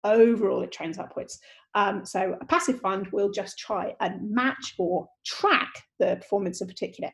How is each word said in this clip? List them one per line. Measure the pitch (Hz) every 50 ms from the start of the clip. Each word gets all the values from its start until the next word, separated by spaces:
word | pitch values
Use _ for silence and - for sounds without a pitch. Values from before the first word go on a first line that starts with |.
| -
overall | 208 220 233 226 233 233 208 220 190 190 185
it | 175 -
trends | - - 156 165 160 -
upwards." | - - - - - - - - - - - - _ _ -
Um, | 208 202 196 202 196 190
so | - - 190 190 185 180 -
a | -
passive | - 320 330 - - - -
fund | - 190 190 190 196 180
will | - 208 202 202
just | 202 208 185 - -
try | - - - 214 185 185 - - _
and | - 180 196 185 196 214
match | 208 240 254 269 269 - - - -
or | - 185 175 180 170 170 - _ _ _
track | - - - - 415 339 - - - - - - _ _
the | _ 185 180 170
performance | 175 - - 208 202 196 180 180 -
of | 196 185
a | -
particular | - 196 180 - - - 143